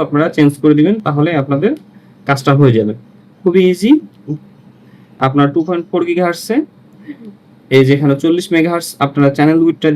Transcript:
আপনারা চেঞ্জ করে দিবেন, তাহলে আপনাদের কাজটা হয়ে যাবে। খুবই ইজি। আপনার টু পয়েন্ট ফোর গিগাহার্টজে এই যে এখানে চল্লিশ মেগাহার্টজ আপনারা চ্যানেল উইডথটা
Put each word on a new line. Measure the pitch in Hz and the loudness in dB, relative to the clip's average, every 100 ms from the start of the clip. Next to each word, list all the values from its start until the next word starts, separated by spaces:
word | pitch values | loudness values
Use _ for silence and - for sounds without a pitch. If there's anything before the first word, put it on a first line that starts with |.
| 156 | 0
আপনারা | 147 165 165 | -2 -2 2
চেঞ্জ | 147 143 | 0 2
করে | 156 147 | 2 2
দিবেন, | 156 220 156 | 2 0 -4
তাহলে | 147 156 160 | -2 -2 -2
আপনাদের | 135 139 196 302 - - - - - | -2 -2 -2 -4 -10 -20 -20 -12 -4
কাজটা | 131 - 139 | -2 0 2
হয়ে | 139 113 | 4 2
যাবে। | 107 117 - - _ _ | -2 -6 -14 -20 _ _
খুবই | 190 180 180 | 0 2 2
ইজি। | 180 208 302 - - - 151 - - - - - - - - 131 | 0 0 0 -2 -16 -12 -12 -14 -20 -20 -20 -20 -20 -20 -4 -2
আপনার | 139 143 | 2 0
টু | 165 165 | 0 -2
পয়েন্ট | 175 170 | -4 -4
ফোর | 180 170 | -4 -2
গিগাহার্টজে | 175 175 170 - 240 311 _ _ - - 277 226 - _ _ - | -2 -2 -4 -6 -4 -4 _ _ -20 -20 -20 -20 -20 _ _ 0
এই | 135 131 | 2 4
যে | 143 | 2
এখানে | 147 135 | 2 0
চল্লিশ | 165 170 175 165 | 0 -2 0 0
মেগাহার্টজ | 160 170 170 - 139 | 0 -2 -6 -6 -4
আপনারা | 143 143 139 | 0 0 2
চ্যানেল | 147 165 165 | 2 2 2
উইডথটা | - 156 | 0 0